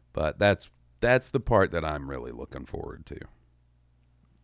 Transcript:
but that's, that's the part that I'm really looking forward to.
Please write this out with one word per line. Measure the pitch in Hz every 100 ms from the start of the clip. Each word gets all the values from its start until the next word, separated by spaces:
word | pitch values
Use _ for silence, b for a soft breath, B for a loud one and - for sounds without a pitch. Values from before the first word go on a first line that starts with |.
| _
but | - 78 -
that's, | 101 92 - _ _ _
that's | 117 127 -
the | 135
part | - 110 92
that | 85
I'm | 80 73 67
really | 65 62
looking | 58 - 64
forward | 64 - - - -
to. | - - _ _ _ _ _ _ _ _ _ _ _